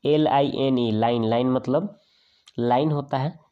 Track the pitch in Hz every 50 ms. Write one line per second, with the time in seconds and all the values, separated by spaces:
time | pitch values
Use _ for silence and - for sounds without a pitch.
0 | - 143 151 151 151 - - 143 143 143 - - 135 135 131 127 120 117 107 107
1 | 113 117 120 120 113 110 113 120 127 127 127 127 127 - 127 151 190 202 - _
2 | _ _ _ _ _ _ _ _ _ - _ - 120 120 123 127 147 160 151 147
3 | 139 143 - 131 135 151 190 - _ _